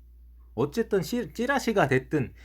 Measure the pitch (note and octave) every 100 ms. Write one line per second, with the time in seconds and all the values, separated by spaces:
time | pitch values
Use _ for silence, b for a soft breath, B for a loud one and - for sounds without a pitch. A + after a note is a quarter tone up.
0 | - - - - - A2 C#3+ A#3 A3 G3
1 | E3 A#3+ F3 - A#3+ C4+ A#3+ G3+ C#3+ B2+
2 | - D3+ G#2 b